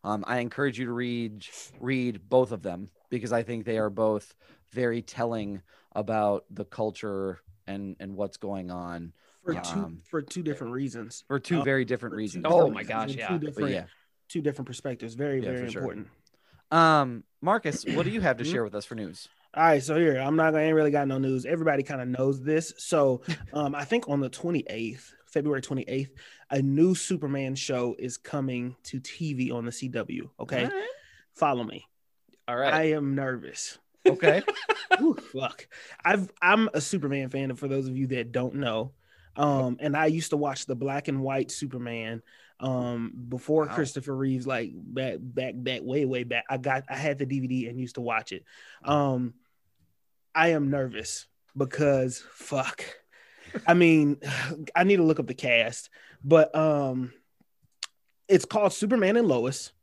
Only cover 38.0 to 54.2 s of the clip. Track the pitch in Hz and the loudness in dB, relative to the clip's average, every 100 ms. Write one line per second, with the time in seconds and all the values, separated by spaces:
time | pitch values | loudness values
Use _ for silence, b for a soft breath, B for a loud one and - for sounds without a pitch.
38 | 131 127 117 123 127 139 127 110 127 _ | -2 -2 -2 -2 -2 -2 -2 -2 -4 _
39 | b b b - 147 139 127 123 147 147 | b b b 0 2 4 0 -2 -2 2
40 | 156 160 - 147 147 131 - 123 139 139 | 2 2 0 0 -2 -4 -8 -4 -2 -4
41 | 143 139 135 135 - - 143 123 120 117 | -2 -2 -2 -2 -4 -6 -8 -6 -6 -6
42 | 113 113 b b b b 131 127 123 120 | -6 -10 b b b b -4 -2 -2 -4
43 | 117 - 120 127 - 156 151 131 135 139 | -6 -8 -10 -8 2 2 2 -2 -2 -4
44 | 135 135 135 131 123 127 113 78 95 127 | -6 -2 0 0 -2 -4 -4 -10 -8 -6
45 | 131 82 127 123 127 123 123 123 127 139 | -4 -6 -6 -6 -6 -4 -4 -4 -2 0
46 | 135 127 120 120 - 135 131 131 135 131 | 0 0 -2 -4 -2 -4 0 -2 -2 -4
47 | 151 139 131 139 127 127 117 120 123 - | -2 -2 -2 -2 0 -2 -4 -6 -8 -6
48 | 117 113 - 87 B B B B 135 147 | -2 -2 -4 -12 B B B B 2 4
49 | 143 127 123 - _ _ _ _ _ _ | 4 2 -2 -8 _ _ _ _ _ _
50 | _ _ _ 160 165 160 139 143 131 107 | _ _ _ 2 4 4 2 0 -2 -6
51 | 113 - - _ _ 135 131 - 147 135 | -8 -10 -14 _ _ -4 -4 2 2 4
52 | 127 120 - - - 139 131 - - - | 0 -4 -16 -20 -6 -4 -4 -6 -14 -16
53 | _ B B B B 226 - 175 170 160 | _ B B B B -2 4 8 8 8
54 | 147 143 | 6 2